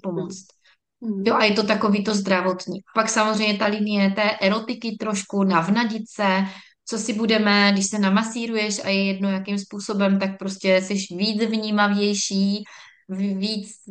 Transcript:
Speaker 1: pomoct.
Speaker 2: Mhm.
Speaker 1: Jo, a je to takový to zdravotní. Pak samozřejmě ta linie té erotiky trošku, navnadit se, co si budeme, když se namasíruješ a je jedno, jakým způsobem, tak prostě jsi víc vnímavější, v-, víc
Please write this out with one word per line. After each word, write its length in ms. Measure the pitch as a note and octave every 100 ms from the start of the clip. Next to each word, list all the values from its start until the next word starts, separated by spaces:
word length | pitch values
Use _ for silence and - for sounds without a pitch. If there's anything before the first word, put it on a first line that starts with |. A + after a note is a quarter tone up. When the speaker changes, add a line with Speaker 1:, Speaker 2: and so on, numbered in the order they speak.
Speaker 1:
pomoct. 440 | F#3+ F3 F3+ - - _ _ _ _ _
Speaker 2:
Mhm. 220 | A3+ G3 G3+
Speaker 1:
Jo, 80 |
a 100 | C4+
je 80 | G#3+
to 100 | G3+
takový 420 | G#3 G#3 A3 G3+
to 100 | G#3
zdravotní. 680 | G3+ G3 F#3 F#3 F3+ - G3 -
Pak 140 | A3 A3
samozřejmě 500 | A3+ G#3+ G#3+ G#3+ G3+
ta 80 | G#3
linie 440 | G#3 G#3 G3+ G3
té 200 | G3 G#3 -
erotiky 560 | G3 A3 A3 B3 A#3 A3
trošku, 440 | A3 G3 - G3+
navnadit 580 | G3 E3+ E3+ A3+ A#3 A3 -
se, 340 | - G3 F#3+ G3 - - _
co 140 | - A3+
si 140 | A3
budeme, 600 | G#3+ A3 A3 G#3 G3+ G3+
když 140 | G3 G3
se 120 | G#3
namasíruješ 840 | G3 G3+ A3+ A#3+ A#3 A3 G#3+ G3+
a 40 | G3
je 160 | G3
jedno, 260 | G3 F#3+ G3
jakým 280 | F#3+ G3 G3+
způsobem, 600 | G3 G#3 G#3+ G3+ G3 G3
tak 200 | G3 F#3+
prostě 380 | G3 - F#3+ F#3
jsi 180 | F#3+
víc 500 | G3+ - F3 G#3+ G#3+
vnímavější, 1160 | A3 A3 G#3+ G#3+ G3+ G3+ G#3 G3+ - G3 G3 G#3 - - - _ -
v-, 300 | F#3+ G3+ F#3+
víc 300 | G#3+ G#3+ F#3+ - -